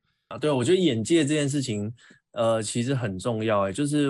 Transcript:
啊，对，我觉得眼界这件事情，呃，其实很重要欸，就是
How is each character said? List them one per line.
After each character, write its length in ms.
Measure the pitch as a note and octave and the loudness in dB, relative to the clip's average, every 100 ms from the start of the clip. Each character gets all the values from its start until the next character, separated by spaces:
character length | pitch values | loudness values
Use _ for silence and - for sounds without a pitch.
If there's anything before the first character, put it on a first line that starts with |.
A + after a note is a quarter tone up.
| _ _ - | _ _ -16
啊， 80 | - | -6
对， 140 | D3+ | -2
我 120 | C3+ | 0
觉 80 | A#2+ | 2
得 60 | F#3+ | 4
眼 260 | E3+ A2+ | 4 2
界 220 | G#2+ E3 | 2 2
这 100 | C#3+ | 2
件 140 | D3+ C#3+ | 0 0
事 140 | C#3+ | -2
情， 280 | B2 G#2 G#2 B2 - - _ | -2 -4 -6 -10 -18 -20 _
呃， 300 | - A2+ A2+ | -2 0 0
其 200 | A2 A#2+ | -2 -2
实 120 | A#2+ | -2
很 240 | C3+ A#2 F#2 | -2 -2 -4
重 240 | A#2+ A2 | -4 -2
要 200 | A2 G#2 | 0 0
欸， 100 | G2 | 0
就 140 | F#2+ D3 | -2 -2
是 180 | D3 | 0